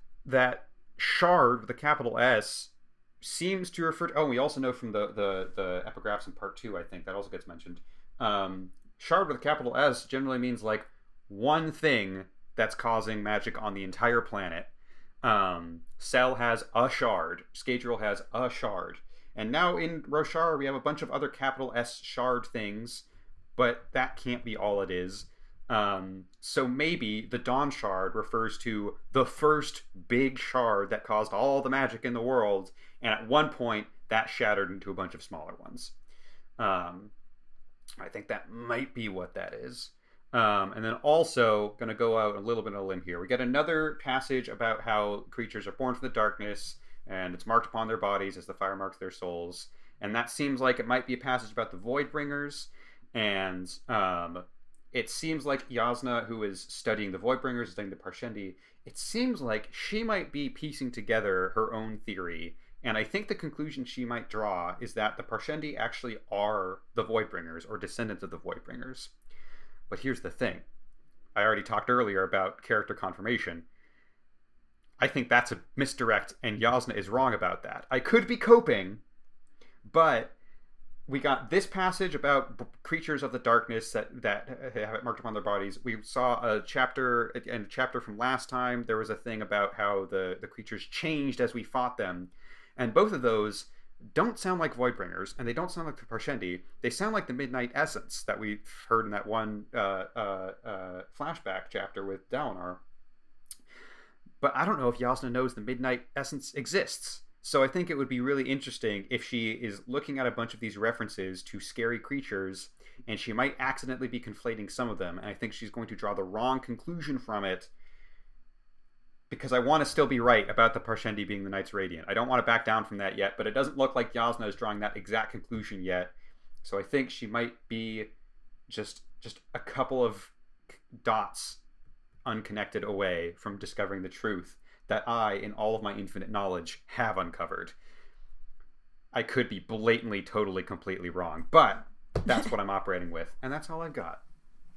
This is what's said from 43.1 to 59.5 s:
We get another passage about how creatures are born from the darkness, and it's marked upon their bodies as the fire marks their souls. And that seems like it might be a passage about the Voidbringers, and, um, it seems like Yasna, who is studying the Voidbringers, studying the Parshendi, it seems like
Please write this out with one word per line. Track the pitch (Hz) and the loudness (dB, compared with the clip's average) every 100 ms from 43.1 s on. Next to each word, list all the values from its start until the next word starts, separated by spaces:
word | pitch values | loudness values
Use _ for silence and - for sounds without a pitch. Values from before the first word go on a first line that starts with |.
| 85 | -6
We | 90 | 0
get | 123 | 0
another | 123 135 156 160 156 151 | 4 2 4 2 0 -2
passage | 135 131 - 131 113 | -2 -2 0 -2 -2
about | 113 113 110 | -2 0 0
how | 117 107 104 101 - | 2 2 2 -2 -6
creatures | - 110 107 101 | -8 -6 -6 -8
are | |
born | - 131 123 | -2 -2 0
from | 123 | 0
the | |
darkness, | 113 107 - 104 101 - - - - - | 4 2 2 -4 -4 -6 -10 -10 -10 -6
and | 95 90 | -4 -4
it's | 90 113 | -4 4
marked | 113 - | 4 4
upon | 113 110 | -2 0
their | 110 | 0
bodies | 101 101 98 90 | 2 2 0 -6
as | 87 | -12
the | |
fire | 90 98 98 | -2 -2 0
marks | 95 - | -6 -6
their | 95 | -10
souls. | - 90 87 87 90 - - - - | -6 -6 -4 -6 -10 -14 -14 -16 -8
And | 104 113 | -2 0
that | 117 | -2
seems | - 143 131 | -2 0 2
like | 131 123 | 2 2
it | 117 | 2
might | 127 - | 2 2
be | |
a | 123 | -4
passage | 135 127 110 | 0 0 0
about | - 110 | -4 -4
the | 98 | -4
Voidbringers, | 113 139 143 151 143 143 147 - - - - - - | 0 0 0 -4 -4 -4 -6 -8 -10 -12 -18 -18 -6
and, | 117 107 98 95 90 92 - - | 0 2 2 0 -4 -8 -10 -2
um, | 110 92 87 87 87 - - - - - | 2 2 2 -4 -8 -12 -16 -18 -18 -4
it | 123 113 | -4 -2
seems | - 160 156 143 | -4 -2 -2 0
like | 135 - | -2 0
Yasna, | 120 117 120 127 120 113 | 2 2 2 0 0 0
who | 113 | -2
is | 104 92 - | -2 -4 -10
studying | - - 107 101 | -2 0 0 0
the | 92 | 0
Voidbringers, | 113 127 131 123 113 | 2 2 0 -2 -6
studying | - 101 | -6 -8
the | - | -8
Parshendi, | 95 - 120 104 95 - - - - | -12 -8 -8 -8 -10 -12 -20 -20 -14
it | - | -10
seems | - 226 254 202 | -4 0 0 0
like | 123 | 0